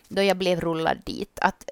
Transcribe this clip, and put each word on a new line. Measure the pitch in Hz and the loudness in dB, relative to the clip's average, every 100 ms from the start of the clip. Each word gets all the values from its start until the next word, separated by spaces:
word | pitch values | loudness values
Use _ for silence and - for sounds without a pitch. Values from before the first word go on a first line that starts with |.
| - | -8
då | 196 | 0
jag | 196 185 | 2 2
blev | 185 175 | 2 2
rullad | 165 160 160 - - | 0 0 0 -2 -4
dit, | - - - | -8 -8 -2
att | - - - | -2 -2 -12